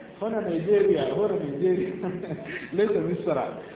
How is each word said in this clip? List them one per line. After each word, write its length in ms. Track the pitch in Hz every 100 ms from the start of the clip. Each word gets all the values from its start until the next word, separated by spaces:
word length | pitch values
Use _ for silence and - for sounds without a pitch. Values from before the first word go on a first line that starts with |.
| - -
hona 220 | 214 220
Nigeria, 760 | 180 165 170 208 196 160 135
hona 240 | 165 208 170
Nigeria, 540 | 147 139 185 180 - - 180 - 180
<laughs> 380 | 156 - - -
laisa 280 | 180 214 208
Misra." 460 | 160 180 175 139 113 - -